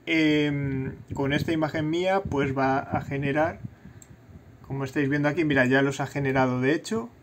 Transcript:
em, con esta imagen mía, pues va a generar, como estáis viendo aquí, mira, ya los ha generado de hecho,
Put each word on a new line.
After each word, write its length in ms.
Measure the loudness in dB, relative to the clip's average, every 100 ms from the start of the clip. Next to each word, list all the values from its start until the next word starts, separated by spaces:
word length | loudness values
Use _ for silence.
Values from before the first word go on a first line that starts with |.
| -2
em, 880 | 2 4 4 2 0 -2 -4 -6 -8 -10
con 200 | -4 0
esta 180 | 0 0
imagen 380 | 0 0 -2 -2
mía, 320 | 0 0 0 0
pues 280 | 0 0 0
va 220 | 0 0
a 220 | -2 -6
generar, 580 | -4 -4 -2 0 0 -2 -12 -16 -20 -20 -20 -20 -20 -20 -20 -20 -10
como 200 | -6 -4
estáis 240 | 0 0
viendo 180 | 2 0
aquí, 160 | 0
mira, 220 | 2 4 4
ya 160 | 4
los 180 | 2 0
ha 80 | -4
generado 540 | -2 0 2 2 2
de 120 | 0
hecho, 360 | 0 -2 -6 -6 -14